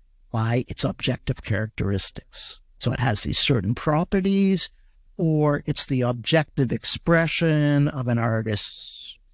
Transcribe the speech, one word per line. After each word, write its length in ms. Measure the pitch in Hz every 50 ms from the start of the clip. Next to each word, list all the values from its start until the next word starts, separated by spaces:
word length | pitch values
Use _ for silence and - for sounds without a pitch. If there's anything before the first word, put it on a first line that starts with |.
| _ _ _ _ - -
by 340 | - 113 110 113 120 123 117
its 160 | - - - -
objective 580 | - - - - - 123 - - - 127 -
characteristics. 1200 | - - 113 101 110 107 - - 101 98 98 98 - - - - - _ - - - - - - - _ _
So 140 | - - -
it 80 | - -
has 240 | 123 135 107 - -
these 160 | - - -
certain 340 | - - 139 117 87 98 127
properties, 960 | - - 165 151 156 180 - - 196 185 196 196 196 196 190 190 175 - - _ _ - - _ _ _ - - -
or 420 | 180 160 156 151 151 147 143 143 -
it's 220 | - 143 - -
the 120 | - 143 127
objective 720 | 123 120 120 120 107 - 160 160 151 - - - 135 113
expression 1200 | 120 113 - - - - - - 170 165 165 156 - - 170 160 156 151 147 147 143 143 143 151
of 180 | 156 139 123
an 100 | 120 120
artist's 1000 | 117 113 117 110 110 110 110 110 101 - - - - - - - - - - - _ _ _